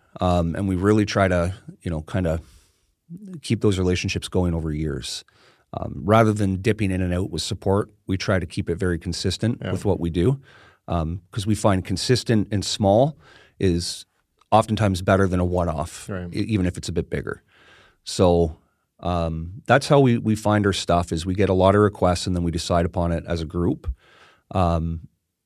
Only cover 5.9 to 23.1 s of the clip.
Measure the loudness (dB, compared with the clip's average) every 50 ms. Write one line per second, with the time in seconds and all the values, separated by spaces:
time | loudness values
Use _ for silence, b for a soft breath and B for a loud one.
5.9 | -10 -6 0 4 6 6 6 6 4 2 0 0 0 0 0 -2 0 0 0 -2
6.9 | -2 0 0 0 0 -2 -2 -4 -6 -8 -8 -6 -8 -4 -2 0 0 0 0 -2
7.9 | _ _ _ -6 -6 -4 -2 0 -2 -2 -2 -4 -6 -6 -4 -4 -4 -2 -2 -2
8.9 | -2 -2 -4 -6 -6 -4 -4 -4 -2 -2 -2 -2 -2 -2 -4 -6 -6 -2 0 0
9.9 | 0 0 0 -2 0 2 2 2 2 0 b b b b b b b b b -4
10.9 | -4 -2 -2 -2 -4 -8 -10 _ -8 -6 -2 -2 0 2 2 2 2 2 0 -2
11.9 | -4 -4 0 2 0 2 2 2 2 2 2 0 -2 -4 -4 -4 -2 0 2 4
12.9 | 6 6 4 2 0 b b b b b b b b b 0 0 0 0 -2 -6
13.9 | -8 -12 -14 _ _ _ _ _ _ _ _ 2 4 4 4 4 2 0 2 0
14.9 | 0 0 2 2 2 4 4 2 0 0 0 0 0 0 0 0 -2 -4 -6 -8
15.9 | -10 -16 -12 -10 -10 -10 -10 -8 -6 -6 -4 -2 -2 0 0 -2 -2 -4 -8 -6
16.9 | -4 -4 -4 -4 -6 -8 -6 -6 -10 -12 _ b b b b b b b b b
17.9 | b b b -8 0 2 4 4 6 4 2 0 -2 -8 _ _ _ _ _ _
18.9 | _ -10 -6 -4 -4 -2 -2 -4 -4 -6 -8 -10 -12 -6 0 4 4 4 4 4
19.9 | 4 6 6 6 4 2 2 0 -2 0 2 2 2 4 4 2 0 0 0 0
20.9 | 0 0 0 0 -2 -4 -4 -4 -2 0 2 2 4 4 6 6 6 6 4 4
21.9 | 2 2 0 2 2 0 -2 -2 -2 -2 -2 -2 -2 -2 -2 0 0 0 0 0
22.9 | -2 -2 -2 -2